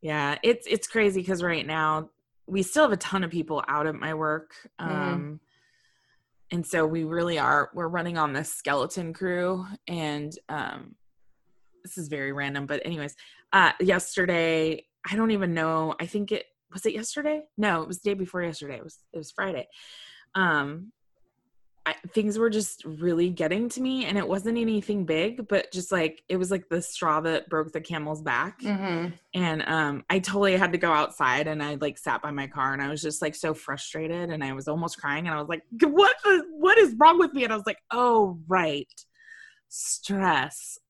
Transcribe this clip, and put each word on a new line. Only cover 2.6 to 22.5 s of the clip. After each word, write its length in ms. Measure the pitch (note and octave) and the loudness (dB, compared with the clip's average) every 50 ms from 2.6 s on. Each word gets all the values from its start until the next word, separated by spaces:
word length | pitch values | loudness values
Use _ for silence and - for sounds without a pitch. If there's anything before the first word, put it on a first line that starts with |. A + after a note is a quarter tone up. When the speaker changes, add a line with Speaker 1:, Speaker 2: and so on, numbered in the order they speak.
| F#3+ | -2
Speaker 1:
still 200 | F#3 - D4 D#4 | 0 4 4 4
have 100 | C4+ G#3 | 4 4
a 40 | F3+ | 0
ton 260 | - - - F#3+ F#3 | -2 -4 -2 -2 -2
of 60 | E3+ | -2
people 340 | E3 F3 D#3 D#3+ D#3 C#3+ - | -2 -4 -4 -2 -4 -4 -2
out 200 | - C#3 D3+ D3+ | -2 -2 0 0
at 80 | D#3 D3+ | -2 -2
my 180 | D3+ - D3+ D#3+ | -4 -4 -6 -4
work. 400 | D#3 D#3 D#3 D3+ D#3+ D#3 _ - - - - _ _ | -2 -2 -2 -2 -2 -4 _ -20 -20 -20 -20 _ _
Speaker 2:
Mm-hmm. 140 | D#3 E3 D#3+ | -6 -4 -2
Speaker 1:
Um, 480 | D3 - F3 F3 F3 E3 D3 D3+ D3+ _ _ _ _ _ _ _ _ _ _ _ _ _ _ _ _ _ _ _ _ _ - | -2 -2 -2 -2 -2 -4 -6 -10 -14 _ _ _ _ _ _ _ _ _ _ _ _ _ _ _ _ _ _ _ _ _ -6
and 160 | - F3 E3 | -4 -4 -4
so 200 | - - E3+ D#3+ | -2 0 2 2
we 180 | D#3 D#3+ E3 D#3+ | 2 2 0 -2
really 340 | D#3 E3 E3+ E3+ F3 E3+ D#3 | -2 -2 0 0 0 0 0
are, 320 | C#3 B2+ C#3 D3 C#3+ - - | 2 4 4 4 2 0 -2
we're 160 | - F3 E3 | -6 -6 -2
running 300 | E3+ F3+ E3 F3 E3+ E3 | -2 -2 -2 -2 0 0
on 160 | D#3 D3 C#3 | 0 0 0
this 180 | C3+ D#3 - - | -2 -4 -6 -8
skeleton 640 | - - C#3+ C#3+ C#3+ B2 - - - F3 E3 E3 | -6 -2 0 0 0 0 -2 -4 -6 -6 -8 -6
crew, 500 | - F#3+ F#3 F3+ F3 F3+ F3+ F#3+ F3+ F#3 F#3+ G3+ - _ - | -6 -4 -2 -2 0 0 -2 -2 -2 -6 -8 -12 -16 _ -8
and, 420 | F3 E3+ D#3+ D3+ D3 D3 D3 D3 D#3 - _ _ | -6 -4 -4 -4 -4 -4 -6 -8 -10 -14 _ _
um, 440 | D3+ D3+ A#2 - - - - - - _ _ _ _ _ _ - _ _ _ _ _ _ _ _ _ _ _ | -8 -6 -6 -6 -8 -12 -14 -18 -20 _ _ _ _ _ _ -20 _ _ _ _ _ _ _ _ _ _ _
this 120 | D4+ - | -16 -12
is 120 | - E3 D3 | -10 -8 -6
very 240 | D3+ C#3+ C3+ C#3 C#3 | -6 -4 -4 -4 -4
random, 320 | C#3 C#3 C#3 C#3 C#3+ C#3+ | -4 -4 -4 -4 -6 -6
but 160 | C3+ D3 C#3+ - | -4 -6 -6 -4
anyways, 320 | - E3+ D#3+ D3 C#3+ - _ - - - _ _ _ - | -6 -6 -6 -6 -8 -10 _ -20 -20 -20 _ _ _ 4
uh, 180 | G3 F3+ E3 - - | 6 6 6 4 4
yesterday, 1040 | F#3 F#3 F#3+ F3 F3 - - - F#3 F3 F3+ E3+ E3 E3 E3 D#3+ D#3 D#3+ D#3+ - - _ _ _ _ - | 2 2 4 2 0 -2 -2 -2 0 2 2 2 2 2 2 2 2 0 -2 -4 -8 _ _ _ _ -6
I 60 | F#3 | -2
don't 140 | G#3 A3 A3+ | 0 2 2
even 240 | G#3+ G3+ F#3+ F3 E3+ | 2 2 2 0 0
know. 400 | E3 D#3+ D#3+ D#3+ D#3+ D#3+ D#3+ - - | 0 0 2 2 2 0 0 -2 -4
I 60 | E3 | -8
think 280 | E3+ - G#3 G#3 G3 G#3+ | -6 -4 -4 -2 -2 -4
it, 120 | - - _ _ _ _ _ | -4 -4 _ _ _ _ _
was 140 | - F#3+ - | -14 -4 -4
it 80 | A3 - | -2 -2
yesterday? 520 | G#3 A3 - - D4 D4 D4+ D4+ D4+ D4+ _ _ | -2 -8 -6 -6 -4 -2 -2 -2 -2 -4 _ _
No, 240 | - G#3 G#3 F3+ E3 | -2 0 2 2 0
it 80 | D#3 - | 0 -4
was 120 | F3+ F3+ - | -8 -6 -2
the 80 | G#3 | -2
day 40 | G3+ | -2
before 280 | F#3+ F#3+ F3+ - F3+ F3 | -2 -4 -6 -4 -4 -4
yesterday. 340 | E3+ D#3+ - - C#3 C#3 | -4 -6 -8 -10 -12 -12
It 80 | - - | -12 -12
was, 140 | D#3+ - _ _ _ - | -16 -18 _ _ _ -12
it 20 | E3+ | -12
was 120 | D#3 - | -12 -12
Friday. 380 | - - G3 F#3+ F3+ C3 - _ _ - - - - - - - - - - _ _ | -8 -6 -4 -4 -4 -6 -8 _ _ -20 -20 -20 -20 -20 -20 -20 -20 -20 -20 _ _
Um, 580 | F#3+ F#3 F3 D#3+ D3 C#3 C#3+ D3 D#3+ F#3 G#3+ _ _ _ _ _ _ _ _ _ _ _ _ _ _ _ _ _ _ - | 2 2 4 4 2 0 -2 -6 -10 -12 -16 _ _ _ _ _ _ _ _ _ _ _ _ _ _ _ _ _ _ -6
I, 80 | - D#4 - _ F3+ - | -6 -6 -6 _ -2 -2
things 240 | A3 G#3+ G#3+ G3+ A3 | 0 0 0 0 2
were 100 | A3+ | 0
just 340 | A#3 | 2